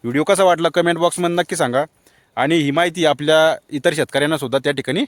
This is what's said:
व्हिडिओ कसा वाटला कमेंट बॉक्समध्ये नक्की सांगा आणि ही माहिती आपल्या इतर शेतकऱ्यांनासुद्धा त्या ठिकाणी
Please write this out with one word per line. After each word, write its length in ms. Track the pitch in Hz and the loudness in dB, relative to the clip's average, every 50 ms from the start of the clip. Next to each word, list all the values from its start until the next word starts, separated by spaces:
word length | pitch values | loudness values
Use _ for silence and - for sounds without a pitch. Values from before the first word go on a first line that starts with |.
| - | -8
व्हिडिओ 200 | 117 123 143 151 | -4 -4 -2 0
कसा 200 | - 202 196 196 | 2 2 4 4
वाटला 240 | 185 175 160 170 165 - | 2 2 2 0 -2 0
कमेंट 240 | 175 170 170 170 160 | 0 0 0 0 0
बॉक्समध्ये 380 | 170 175 - - 175 170 170 | 0 -2 -2 -2 -4 -2 -2
नक्की 200 | 175 175 - 190 | -2 -2 -4 -2
सांगा 280 | 165 156 123 120 131 151 160 _ _ _ _ _ _ _ _ _ | -4 -2 0 0 -2 -2 -4 _ _ _ _ _ _ _ _ _
आणि 220 | 113 127 143 165 165 | -2 0 0 2 0
ही 120 | 147 139 | 0 0
माहिती 360 | 139 160 175 180 160 180 160 | 0 0 0 0 -2 0 0
आपल्या 500 | 151 143 131 147 147 156 156 156 160 156 - _ _ | 0 0 0 0 2 4 4 4 2 0 -2 _ _
इतर 240 | - 143 - - 151 | -10 -2 -2 0 0
शेतकऱ्यांनासुद्धा 640 | 156 135 - - 139 143 151 165 147 139 123 120 135 | 0 -4 -2 0 -2 0 0 -2 -4 -4 -2 -4 -2
त्या 140 | - 147 | -2 -2
ठिकाणी 320 | 143 143 127 - 131 185 277 | -4 -4 -4 -4 -4 -4 -4